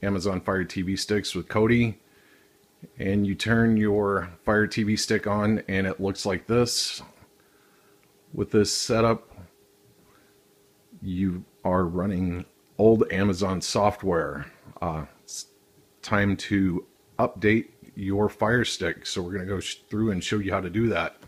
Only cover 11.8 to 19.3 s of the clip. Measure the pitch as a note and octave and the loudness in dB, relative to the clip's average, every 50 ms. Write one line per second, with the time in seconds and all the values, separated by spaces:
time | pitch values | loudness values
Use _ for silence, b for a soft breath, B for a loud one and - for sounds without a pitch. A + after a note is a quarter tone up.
11.8 | F#2 E2+ E2+ F2+ F#2 G#2 G2 F2+ F#2 F2+ F2 F2+ F2+ - _ _ _ _ _ - | 2 0 0 -2 -2 -2 -2 -2 -2 -2 -2 -4 -8 -12 _ _ _ _ _ 4
12.8 | G2+ A2 A2+ G#2+ A2+ - G2+ F#2+ G2 G#2 F#2+ F2 G2+ F#2 F#2 F2 - - - A2 | 6 6 8 6 4 2 2 2 2 2 2 0 0 0 0 -2 -4 -2 0 2
13.8 | G2+ G#2 G2+ - - F#2+ F2 E2 D2+ C#2+ C#2+ C#2+ C#2+ B B B B B - - | 2 2 2 0 -2 0 0 0 0 -2 -6 -8 -12 B B B B B -12 -8
14.8 | F#2+ F2 D#2+ D#2 C#2+ - - _ _ - - - - - _ _ _ _ _ _ | -6 -4 -4 -6 -8 -10 -16 _ _ -16 -16 -16 -16 -16 _ _ _ _ _ _
15.8 | _ _ _ _ - - G#2+ G2+ G2+ G2+ G2 - - - G#2 G2 F#2+ F#2 E2+ E2+ | _ _ _ _ -6 -2 0 2 2 2 0 -2 -2 0 0 2 2 2 0 -2
16.8 | - - _ _ _ _ _ - A#2+ - - F#2 G2 G#2 A2 A#2 - - - _ | -4 -8 _ _ _ _ _ -2 -2 -2 -2 0 2 4 4 4 2 -2 -10 _
17.8 | - - - G#2+ G2 F#2+ G2 G2+ G#2+ G2+ - - G#2+ G#2+ A#2 B2 A2+ - - - | -20 -18 -12 -8 -4 -2 0 2 2 0 0 0 0 2 2 2 2 0 -2 -2
18.8 | F#2 E2+ D#2+ - - - - G2+ F2+ F2 | -4 -4 -4 -6 -8 -8 -6 -6 -6 -4